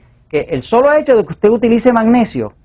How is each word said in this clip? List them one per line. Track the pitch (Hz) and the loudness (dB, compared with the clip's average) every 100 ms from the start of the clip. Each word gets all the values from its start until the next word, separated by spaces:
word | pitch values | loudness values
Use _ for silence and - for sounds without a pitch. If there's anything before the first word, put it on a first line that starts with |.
| _ _ _ | _ _ _
que | 151 - | -6 -4
el | 147 | -8
solo | - 233 277 | -2 0 2
hecho | 302 294 233 | 0 2 0
de | |
que | 175 | 0
usted | - 208 | -2 0
utilice | 233 233 226 247 | 0 0 2 2
magnesio | 233 226 247 220 131 107 - | 0 2 0 0 -4 -10 -12